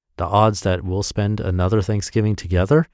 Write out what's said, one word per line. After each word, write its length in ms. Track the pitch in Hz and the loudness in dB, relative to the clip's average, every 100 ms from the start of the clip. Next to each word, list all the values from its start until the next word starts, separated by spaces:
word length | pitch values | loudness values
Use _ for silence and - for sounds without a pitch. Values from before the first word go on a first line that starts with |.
| _ - | _ -8
The 80 | 90 | 0
odds 340 | 101 110 104 | 4 4 2
that 240 | 101 90 | -2 -2
we'll 180 | 92 95 | -2 -6
spend 380 | - - 101 107 | -4 -2 -2 -2
another 400 | - 92 92 110 | -2 0 2 2
Thanksgiving 560 | 98 104 - 110 107 104 | 0 -2 -2 -2 0 -2
together 520 | 87 90 95 151 160 | -2 0 4 2 2